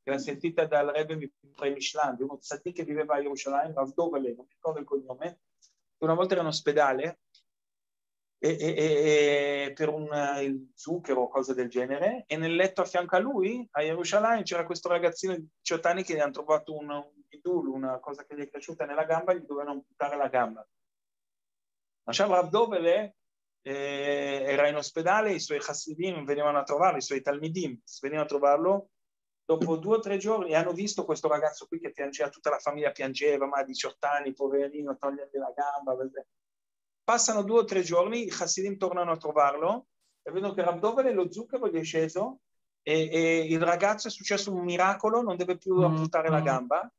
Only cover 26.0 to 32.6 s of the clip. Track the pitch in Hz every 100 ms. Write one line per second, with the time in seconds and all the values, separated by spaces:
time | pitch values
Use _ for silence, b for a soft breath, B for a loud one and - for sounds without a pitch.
26 | 185 170 139 143 147 147 143 147 180 147
27 | - 139 139 143 156 175 156 120 - -
28 | 139 151 147 143 143 147 175 196 190 _
29 | _ _ _ _ - 160 170 160 180 220
30 | 202 196 202 220 175 156 170 170 208 -
31 | - 151 156 147 151 - - 165 160 -
32 | 143 139 143 - 151 147